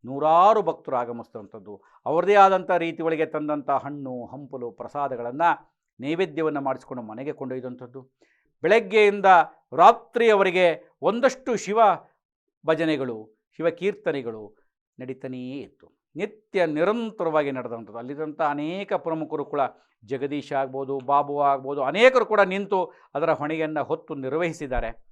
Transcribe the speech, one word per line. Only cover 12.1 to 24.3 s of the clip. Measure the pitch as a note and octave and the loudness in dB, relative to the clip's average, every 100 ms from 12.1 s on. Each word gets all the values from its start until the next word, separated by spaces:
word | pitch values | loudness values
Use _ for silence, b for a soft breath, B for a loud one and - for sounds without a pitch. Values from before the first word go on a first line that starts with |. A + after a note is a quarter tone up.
| _ _ _ _ _ D3 | _ _ _ _ _ -2
ಭಜನೆಗಳು, | D#3 D#3+ D3 C3 A2+ G#2+ _ _ - | 0 0 -2 -4 -8 -14 _ _ -4
ಶಿವ | E3 | -4
ಕೀರ್ತನೆಗಳು | E3 F#3 G#3 E3+ C#3+ A#2+ A2 G#2+ _ _ _ _ - | -2 -6 -4 -6 -6 -8 -12 -16 _ _ _ _ -18
ನಡೀತಾನೇ | B2+ B2+ C3+ B2+ B2+ | -14 -12 -12 -12 -12
ಇತ್ತು. | C#3 G#2+ _ _ _ _ D3 | -12 -14 _ _ _ _ -10
ನಿತ್ಯ | G#3 - _ F#3+ E3 | -10 -10 _ -2 0
ನಿರಂತರವಾಗಿ | D3+ F3+ A#3 A3+ A3 E3 D#3 C#3+ | 2 0 0 -6 -4 0 0 0
ನಡೆದಂಥದ್ದು. | C3 A#2+ A#2 G#2+ A2+ | -4 -8 -10 -12 -14
ಅಲ್ಲಿದ್ದಂಥ | B2 C#3+ D#3 D3 | -12 -10 -10 -4
ಅನೇಕ | D3+ C#3+ D3+ F#3 G3 | -2 -2 -6 -8 -6
ಪ್ರಮುಖರು | F#3+ E3 D#3+ D#3 D#3 | -6 -4 -6 -6 -8
ಕೂಡ, | C#3+ D3 B2+ b b _ | -6 -2 -4 b b _
ಜಗದೀಶ | G#2+ C3+ C3+ D3 C3 | -10 -6 -4 -6 -6
ಆಗ್ಬೋದು, | C#3 C3+ C3+ C3+ C#3 | -6 -4 -6 -6 -6
ಬಾಬು | B2+ C#3+ C#3+ C#3+ | 0 0 0 0
ಆಗ್ಬೋದು, | C#3+ C#3 C3 C#3+ | 2 0 -2 -4
ಅನೇಕರು | C3+ G3 B3 B3+ A3 | -2 4 4 4 0
ಕೂಡ | G#3+ | 2
ನಿಂತು | G3 F#3+ G3 G3 E3+ B B | 2 0 -4 -4 -4 B B
ಅದರ | C#3+ D#3+ | -4 -2
ಹೊಣೆಯನ್ನ | C#3 D3 D#3+ D#3 D3+ | -2 -2 -4 -4 -4
ಹೊತ್ತು | C3+ D#3+ - | -4 -6 -6
ನಿರ್ವಹಿಸಿದ್ದಾರೆ. | D3 C3 | -10 -6